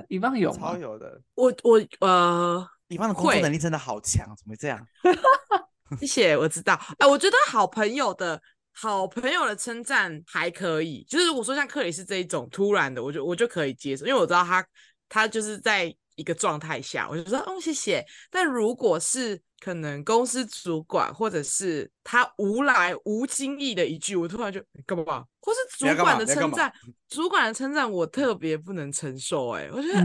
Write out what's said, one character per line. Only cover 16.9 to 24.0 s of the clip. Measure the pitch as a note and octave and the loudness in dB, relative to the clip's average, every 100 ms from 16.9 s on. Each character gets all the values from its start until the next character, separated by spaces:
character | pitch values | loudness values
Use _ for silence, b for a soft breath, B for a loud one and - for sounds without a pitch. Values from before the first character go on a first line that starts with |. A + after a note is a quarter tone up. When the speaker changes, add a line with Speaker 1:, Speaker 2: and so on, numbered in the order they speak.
| B2+ - | -6 -4
Speaker 3:
我 | D#3+ | -6
就 | |
说 | E3+ C4 F#4+ | -4 -4 -4
，“嗯， | F#4+ | -8
谢 | D#4+ | -6
谢。” | C#4+ - D3 - B B | -6 -2 -2 -4 B B
但 | F4+ | -2
如 | E4+ B3 G#3+ | 0 2 0
果 | B3 A3+ E3 | 2 2 2
是 | - C4 A#3 F#3 _ _ | 0 -2 -4 -6 _ _
可 | - | -10
能 | E3+ D3+ C#3+ | -8 -6 -8
公 | D3+ A3+ B3 | 2 2 2
司 | B3 A3 | -2 -4
主 | - F3+ D#3+ | -6 -4 -4
管， | D#3+ E3+ - | -2 0 0
或 | - A3 | -2 -2
者 | F3 | -2
是 | C#3 - F#3+ D3+ - _ | -4 -4 -2 -4 -6 _
他 | - A#3+ - - | 0 2 2 0
无 | G3+ A3+ | -2 2
来 | C#4+ A3+ F3 E3 | 4 4 2 -2
无 | G#3 G#3+ | -4 -2
经 | C4+ - C4+ C#4+ | -2 -4 -6 -4
意 | C#4 | -4
的 | F#3 C#3+ | 0 -2
一 | |
句， | D#3+ | -2